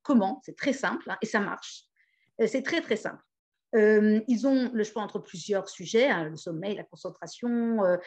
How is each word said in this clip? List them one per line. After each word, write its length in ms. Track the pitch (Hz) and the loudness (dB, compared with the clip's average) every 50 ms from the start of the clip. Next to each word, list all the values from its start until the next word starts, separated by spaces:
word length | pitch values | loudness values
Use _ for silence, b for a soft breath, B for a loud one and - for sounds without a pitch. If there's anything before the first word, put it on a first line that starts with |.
Comment ? 380 | _ - 285 233 190 190 285 - _ | _ 2 4 4 4 4 -2 -6 _
C'est 100 | - - | -16 -12
très 160 | - - 285 | -4 -2 -2
simple, 380 | 262 - - 180 214 - - - | -2 0 -2 -4 -4 -4 -6 -8
hein, 80 | 190 - | -8 -6
et 60 | - | -6
ça 140 | 214 - 214 | -2 -2 -2
marche. 420 | 202 165 - - - - - - - _ _ _ _ _ _ _ _ _ _ - | -2 -2 -6 -10 -12 -16 -16 -18 -20 _ _ _ _ _ _ _ _ _ _ -2
Euh, 60 | 226 | -2
c'est 160 | 214 - 262 | 0 0 -2
très, 180 | 262 - 339 330 | -2 -2 -2 -4
très 160 | 320 - 247 | -2 -2 -4
simple. 260 | - - - - - _ _ _ _ _ _ _ _ _ _ - | -4 -4 -8 -10 -10 _ _ _ _ _ _ _ _ _ _ 2
Euh, 480 | 220 214 214 214 214 214 214 214 220 220 - | 4 6 6 6 6 6 6 4 4 2 2
ils 180 | 240 208 226 | 0 2 4
ont 240 | 277 269 262 247 240 | 2 2 2 2 0
le 120 | 247 220 208 | -2 -2 -4
choix 180 | 208 - 226 | -2 -4 -8
entre 160 | 208 - - 202 | -8 -6 -8 -10
plusieurs 500 | - - - 170 151 - 202 190 190 - | -10 -10 -14 -14 -6 -2 -2 -2 -2 -6
sujets, 400 | - - 180 156 - 226 254 285 | -12 -12 -10 0 2 2 4 4
hein, 220 | 214 175 160 156 | 2 0 -2 -6
le 60 | 156 | -8
sommeil, 380 | 151 - 180 165 156 190 202 202 | -10 -10 -10 -8 -6 -6 -6 -8
la 100 | 156 151 | -8 -10
concentration, 1000 | - - - - 180 165 - 170 165 - - 240 240 240 233 233 233 233 220 196 | -14 -20 -14 -14 -14 -12 -12 -16 -16 -12 -8 -4 -2 -2 0 0 0 2 2 4
euh, 140 | 180 180 175 180 | 2 2 2 -2